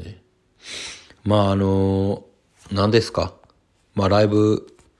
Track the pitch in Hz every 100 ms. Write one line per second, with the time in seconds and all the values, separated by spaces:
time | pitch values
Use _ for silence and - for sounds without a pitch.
0 | 90 101 _ _ _ _ - - - -
1 | - - 101 104 98 98 98 98 98 95
2 | 98 101 - _ _ _ - 98 104 113
3 | - - 87 - _ _ _ _ _ -
4 | 95 101 107 104 107 107 - - _